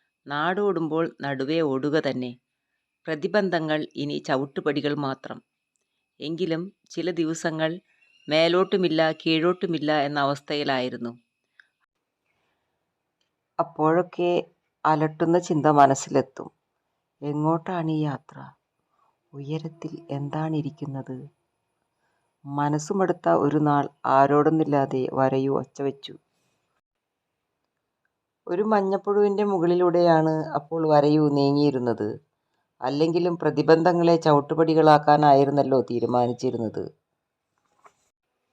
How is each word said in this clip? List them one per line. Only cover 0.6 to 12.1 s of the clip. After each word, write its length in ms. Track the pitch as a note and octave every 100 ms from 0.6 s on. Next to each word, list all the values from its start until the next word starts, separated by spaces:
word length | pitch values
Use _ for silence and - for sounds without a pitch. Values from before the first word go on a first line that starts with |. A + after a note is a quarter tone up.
| G#3 E3 D#3+ D#3 E3 -
നടുവേ 380 | C#3 C3+ C3+ E3
ഓടുക 360 | D3+ C3+ D3 D#3
തന്നെ. 320 | C#3+ B2+ B2 A#2+ _ _ _ _ _ _ -
പ്രതിബന്ധങ്ങൾ 760 | D#3 E3 G#3 G3 E3+ D#3 D#3 - -
ഇനി 220 | D3 D3 -
ചവിട്ടുപടികൾ 680 | C3+ C#3 - D3+ C#3+ D3 D3
മാത്രം. 420 | C#3 C3+ - - _ _ _ _ _ _ _ -
എങ്കിലും 420 | C#3 E3 F3+ E3 F#3 _ _
ചില 220 | - E3
ദിവസങ്ങൾ 600 | E3+ D#3+ D#3+ E3+ D#3+ D#3+ F3 _ _ _ _ -
മേലോട്ടുമില്ല 760 | D#3 E3 F3 F#3 G3 F3 D#3 D#3+
കീഴോട്ടുമില്ല 800 | D#3+ E3+ D#3+ E3+ F3 F#3+ D#3+ D3 D3+
എന്ന 160 | C#3+ D3
അവസ്ഥയിലായിരുന്നു. 920 | C#3 C#3+ - D3+ C#3 C3 B2 A#2 A#2 A#2+ _ _ _ _ _ _ _ _ _